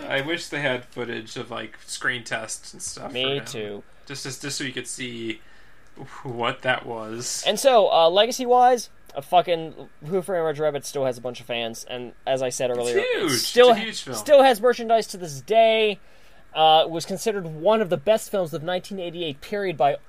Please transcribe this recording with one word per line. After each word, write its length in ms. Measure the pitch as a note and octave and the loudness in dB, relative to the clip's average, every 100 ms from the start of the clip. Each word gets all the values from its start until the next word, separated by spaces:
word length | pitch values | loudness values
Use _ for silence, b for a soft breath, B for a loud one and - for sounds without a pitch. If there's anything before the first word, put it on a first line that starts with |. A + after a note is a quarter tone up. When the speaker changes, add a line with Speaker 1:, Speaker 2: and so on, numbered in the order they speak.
Speaker 1:
I 160 | - C3+ | -6 -4
wish 280 | C#3 E3+ - | -4 -8 -8
they 120 | D3 | -6
had 240 | C#3+ B2 | -4 -4
footage 540 | - - A#2 A#2 A2+ C3 | -8 -12 -10 -10 -10 -12
of, 120 | A#2 | -12
like, 280 | A#2 A2 - - | -12 -14 -16 -16
screen 360 | - C#3 B2 | -8 -6 -6
tests 520 | A2+ A#2 A2 - - | -8 -8 -8 -14 -14
and 80 | - | -16
stuff 300 | - - C#3 | -14 -12 -10
Speaker 2:
Me 100 | B2 | -4
Speaker 1:
for 60 | C3 C#3 | -4 -4
him. 80 | - | -8
Speaker 2:
too. 360 | A#2+ G#2+ G2+ - - | -10 -10 -12 -16 -20
Speaker 1:
Just, 200 | - C#3 | -16 -12
just, 180 | C#3 B2+ | -12 -10
just 160 | C#3+ - | -10 -8
so 60 | |
you 80 | C#3 | -8
could 140 | B2+ A#2 | -8 -12
see 540 | - B2 A#2 A2+ A2 b b b b b - C#3 - | -10 -10 -8 -10 -10 b b b b b -20 -18 -16
what 380 | C#3 A#2 A#2 C3 | -12 -4 -2 -2
that 240 | C3 B2 | -2 -2
was. 580 | B2+ A2+ A2 A#2 B2 - - | -2 -10 -10 -8 -8 -4 -2
Speaker 2:
And 120 | G3+ | 2
so, 320 | C#4 A#3+ F#3 | 6 6 6
uh, 200 | D#3+ E3 | 6 6
legacy-wise, 800 | F#3 A3+ B3 A#3+ B3 B3 B3 - - - | 6 2 0 2 6 6 4 -2 -18 -14
a 80 | - | -12
fucking 640 | - F3+ F3 E3 D#3+ - C3+ - | 2 4 4 0 -4 -12 -18 -16
Who 160 | D3+ F#3+ | -4 -4
Framed 240 | F3 F3+ | -2 -2
Roger 200 | D#3+ C#3+ | -2 0
Rabbit 200 | D3+ C#3+ | -2 -2
still 220 | - C#3+ C3 | -6 -4 -2
has 100 | A#2+ | -4
a 60 | |
bunch 180 | B2 A#2+ | -8 -12
of 60 | B2 | -8
fans, 400 | A#2+ A2+ A2+ - | -6 -6 -8 -12
and 240 | B2 B2 - - | -12 -12 -12 -4
as 160 | C3 | -2
I 80 | C3 | -2
said 180 | - B2+ | -2 -2
Speaker 1:
It's 100 | A#2+ | -2
Speaker 2:
earlier, 240 | A#2+ A#2+ B4+ | 0 0 0
Speaker 1:
huge. 180 | A4+ E4+ | -2 -2
Speaker 2:
it 60 | A#2+ | -2
still 320 | - A#3 B3 | -2 6 6
Speaker 1:
It's 80 | A3 | 6
a 40 | |
huge 200 | A3+ - | 0 -8
film. 140 | - A#2 | -10 -8
Speaker 2:
still 240 | G#2+ C#4+ | 4 6
has 180 | C4+ G#3 | 8 6
merchandise 460 | B3 A#3 A3+ A3+ G#3 | 2 0 2 0 0
to 100 | F#3+ | -8
this 240 | E3+ C#3 | -10 -12
day. 580 | - A3 A3+ A3 G#3+ G3 b b b b b | 0 4 6 4 2 -2 b b b b b
Uh, 320 | D3+ D#3+ D#3 D#3 | 2 6 6 4
was 180 | E3 - | -2 -8
considered 400 | F#3 A3+ G3+ E3 | -6 -4 -4 -6
one 340 | D#3 F3 A3 | -2 2 2
of 80 | G3 | 2
the 80 | E3+ | -2
best 320 | G3+ A3 - | 2 0 0
films 220 | G3+ E3+ | -4 -4
of 100 | C#3 | -6
nineteen 360 | D#3+ F3+ - G3 | -6 -6 -6 -10
eighty-eight, 420 | F3 E3 E3 C#3+ | -10 -8 -8 -8
period, 360 | - G#3 G3 D#3 | -8 -6 -4 0
by 180 | D3 D3 | 0 0